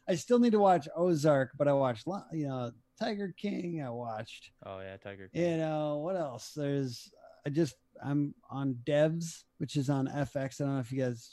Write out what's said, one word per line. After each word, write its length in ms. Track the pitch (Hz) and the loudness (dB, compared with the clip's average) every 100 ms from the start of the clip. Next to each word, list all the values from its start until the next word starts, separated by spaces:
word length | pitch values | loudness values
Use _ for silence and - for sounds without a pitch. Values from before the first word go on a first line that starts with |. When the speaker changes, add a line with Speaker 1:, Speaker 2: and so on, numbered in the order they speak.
| - | -2
Speaker 1:
I 60 | |
still 240 | 175 - 240 | -2 4 6
need 140 | 240 | 6
to 80 | 214 | 8
watch 280 | 196 175 143 165 | 8 6 2 0
Ozark, 580 | 180 160 156 143 127 - | 2 4 6 4 2 2
but 100 | 143 | 2
I 60 | |
watched, 320 | 139 131 110 - | 4 2 0 -6
Li-, 140 | 202 - | -8 -6
you 140 | 160 143 | -4 -4
know, 240 | 131 120 117 _ - | -4 -6 -8 _ -6
Tiger 360 | 226 202 202 - | -4 -4 -6 -6
King. 460 | 208 190 175 165 | -6 -4 -4 -4
I 60 | 131 | -4
watched, 600 | 117 120 110 110 - - _ 98 | -6 -6 -8 -10 -14 -20 _ -12
Speaker 2:
Oh, 140 | 95 | -10
yeah, 160 | 95 98 | -10 -12
Tiger 320 | 101 98 95 | -12 -14 -8
Speaker 1:
you 80 | 156 | -2
Speaker 2:
King. 160 | 170 160 | -2 0
Speaker 1:
know, 400 | 160 156 151 147 | -2 -2 -2 -4
what 180 | 160 185 | -4 -4
else? 380 | 147 117 - | -6 -8 -12
There's, 580 | 151 143 139 131 117 - _ - - 143 | -6 -2 -2 -2 -8 -16 _ -20 -10 -4
I 40 | |
just, 260 | 139 156 - _ - | 0 0 -2 _ -10
I'm 320 | 135 143 143 - - | -2 0 -2 -6 -10
on 260 | 131 139 123 120 | -4 -2 -2 0
Devs, 580 | 147 156 165 165 - - - | 4 4 2 -6 -10 -16 -10
which 180 | 131 147 | -4 0
is 140 | 135 | 2
on 180 | 139 135 | 2 0
F 300 | 143 139 139 | -2 -4 -4
X. 240 | 135 - | -4 -2
I 40 | 143 | -2
don't 100 | 139 | -2
know 40 | |
if 140 | 117 | -2
you 80 | 135 | -2
guys 260 | 127 117 - | -2 -4 -10